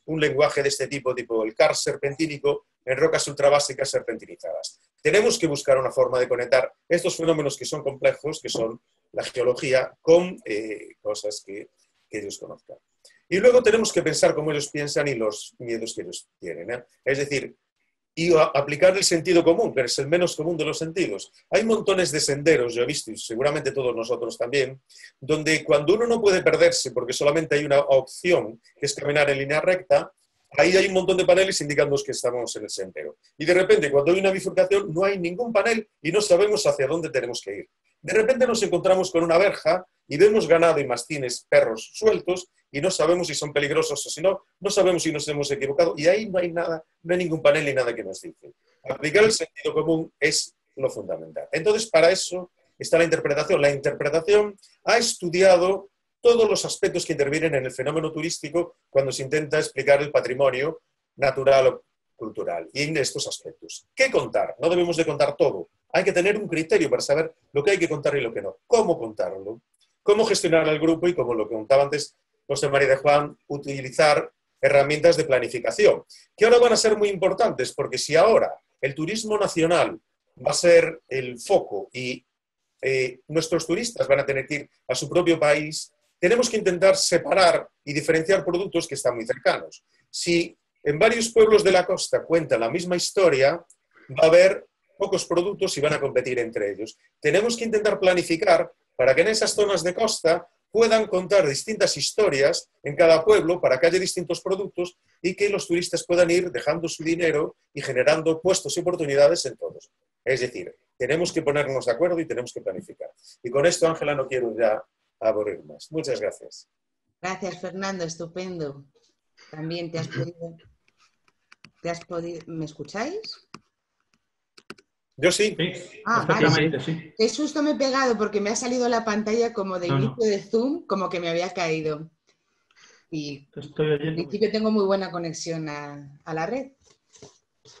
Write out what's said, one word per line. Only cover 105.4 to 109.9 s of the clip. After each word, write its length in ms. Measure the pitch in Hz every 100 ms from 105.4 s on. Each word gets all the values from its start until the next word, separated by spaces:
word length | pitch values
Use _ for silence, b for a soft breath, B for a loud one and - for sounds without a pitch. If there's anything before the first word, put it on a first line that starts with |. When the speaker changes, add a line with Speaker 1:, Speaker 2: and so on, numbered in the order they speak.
| 202
Speaker 1:
los 180 | 202 -
turistas 380 | 175 175 165
puedan 260 | - 175 170
ir 200 | 175 180
dejando 380 | 120 147 165 165
su 140 | -
dinero 540 | 160 170 165 147 175 _ _
y 80 | 143
generando 600 | 139 127 139 160 160 160
puestos 360 | 185 185 139 170
y 40 |
oportunidades 680 | 165 175 143 139 147 175 131
en 100 | -
todos. 340 | 82 - _